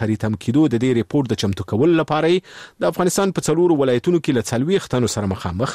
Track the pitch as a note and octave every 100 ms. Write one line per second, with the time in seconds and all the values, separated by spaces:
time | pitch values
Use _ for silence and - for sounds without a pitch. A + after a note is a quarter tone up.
0 | A2 A2 A2 G#2+ - C3 D#3 A#2 C3 A#2+
1 | G#2+ D3 C3 A2 G2+ F#2+ G2 G#2+ D#3 E3
2 | D3 D3+ D#3 F#3 - - - - F3 E3+
3 | F3+ - G3 - - D#3+ F3 D#3+ C#3 B2
4 | F3 F3 - B2+ - A#2 C#3+ G3 - B2+
5 | A#2 - G2+ F#2+ F#2 F2 B2+